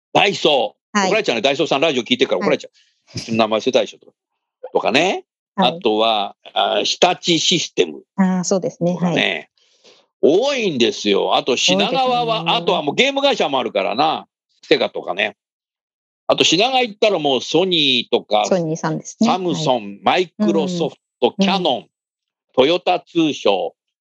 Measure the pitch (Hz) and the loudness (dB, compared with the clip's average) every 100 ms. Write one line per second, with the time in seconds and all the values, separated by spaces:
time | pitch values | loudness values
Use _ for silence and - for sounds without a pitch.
0 | _ 147 202 165 165 139 107 _ _ 208 | _ 0 0 2 2 2 -2 _ _ -2
1 | 190 214 202 117 135 139 147 139 160 123 | 0 0 0 0 0 0 0 0 0 0
2 | 113 127 131 95 180 139 - _ _ _ | 0 0 0 0 0 -2 -4 _ _ _
3 | _ - - 113 107 110 127 120 101 - | _ -14 -4 0 0 0 0 0 -2 -8
4 | _ _ _ _ _ _ - - 95 127 | _ _ _ _ _ _ -6 -4 0 0
5 | 180 370 - _ _ - 190 170 117 107 | 0 -2 -8 _ _ 0 0 0 0 2
6 | 113 107 104 - - 104 101 104 - - | 2 0 -4 -10 -8 -2 0 0 -2 0
7 | 180 180 - 160 - 156 - - 156 139 | 0 0 -2 0 0 -2 -2 -2 -2 -4
8 | - - 185 185 175 190 170 - 170 175 | -10 0 0 0 -2 -2 -4 -4 -4 -2
9 | 175 156 101 160 - _ _ _ _ _ | -2 0 -2 -4 -10 _ _ _ _ _
10 | _ - 131 180 269 269 208 131 113 - | _ 0 2 4 2 0 -2 0 0 0
11 | 104 95 92 127 156 120 - 185 214 262 | 0 0 2 0 0 0 0 0 0 0
12 | 254 240 233 220 165 226 - 170 147 143 | 0 0 -2 -4 -2 -2 0 -2 -2 0
13 | 262 277 277 233 156 135 113 98 92 110 | 0 2 0 0 0 -2 -2 -2 -2 0
14 | 156 120 - _ _ _ - 143 110 85 | -2 -2 -10 _ _ _ 2 2 2 -4
15 | 73 90 107 - _ _ _ _ _ _ | -6 -4 -4 -6 _ _ _ _ _ _
16 | _ _ - 135 - 165 240 262 247 202 | _ _ -2 2 2 2 2 0 -2 0
17 | 220 180 151 123 - 156 190 170 139 123 | 0 2 0 -2 0 0 2 2 2 0
18 | - 113 - 107 104 185 160 160 160 156 | 0 -4 0 0 0 0 -2 -4 -4 -6
19 | - - 226 370 175 165 151 123 101 101 | -8 -2 0 0 -2 -2 0 0 -2 -4
20 | 123 175 180 - 208 196 185 175 147 - | 0 0 -2 -2 0 0 -2 -2 -4 -8
21 | _ - 151 - 190 190 165 113 - _ | _ -2 -2 2 0 2 0 -2 -6 _
22 | _ _ _ _ _ - 139 180 190 175 | _ _ _ _ _ 2 4 4 0 -2
23 | - 170 156 120 107 95 85 - _ _ | -2 0 0 0 0 0 -2 -10 _ _